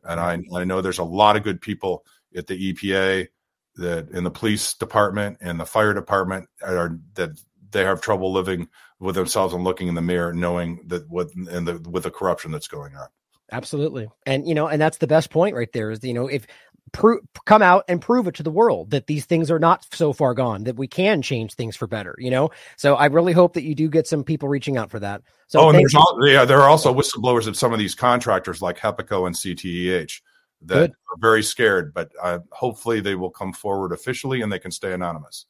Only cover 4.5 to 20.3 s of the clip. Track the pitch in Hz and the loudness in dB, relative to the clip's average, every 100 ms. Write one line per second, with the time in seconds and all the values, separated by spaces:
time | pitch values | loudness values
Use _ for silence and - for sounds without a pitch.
4.5 | 104 - - - 110 104 101 101 - 87 | -2 -4 -8 -4 0 0 0 -6 -8 -10
5.5 | 82 82 110 107 104 - 98 92 95 87 | -8 -4 0 0 0 -2 -2 -2 -6 -12
6.5 | _ - 90 85 82 - - 85 76 _ | _ -6 -4 -4 -6 -14 -8 -8 -10 _
7.5 | _ _ 101 95 95 - 101 95 95 92 | _ _ -2 -2 -2 -2 -4 -2 -2 -2
8.5 | 90 87 _ _ _ 92 95 87 107 95 | -6 -8 _ _ _ -6 -4 -2 -2 -2
9.5 | 90 90 90 90 85 85 90 85 87 87 | -2 -4 -4 -4 -4 -2 -2 -2 -4 -4
10.5 | 87 85 85 - 87 78 85 85 90 90 | -4 -6 -10 -10 -12 -8 -8 -8 -10 -10
11.5 | 87 85 85 82 87 85 - 95 87 82 | -8 -6 -8 -8 -8 -8 -4 -4 -4 -6
12.5 | 78 - 76 71 69 - _ _ _ _ | -12 -12 -16 -16 -18 -20 _ _ _ _
13.5 | 120 - 147 151 135 110 _ - 135 156 | -14 -10 -6 -6 -6 -14 _ -4 -4 -2
14.5 | 156 156 151 156 - 143 156 - 156 190 | -2 -2 0 0 0 2 2 2 0 0
15.5 | 143 117 120 107 110 127 120 131 135 - | -2 -6 -6 -6 -8 -6 -6 -4 -6 -8
16.5 | - _ _ _ - 220 233 - - - | -20 _ _ _ 2 4 4 -6 -12 4
17.5 | 214 190 175 - 175 - 247 190 - 151 | 6 8 6 4 -4 0 0 0 -6 -4
18.5 | 160 233 110 82 139 - 151 - 170 160 | 0 2 0 -2 -6 -2 -6 0 0 2
19.5 | 160 165 180 - - 156 135 139 | 2 4 2 -2 -2 -2 0 -2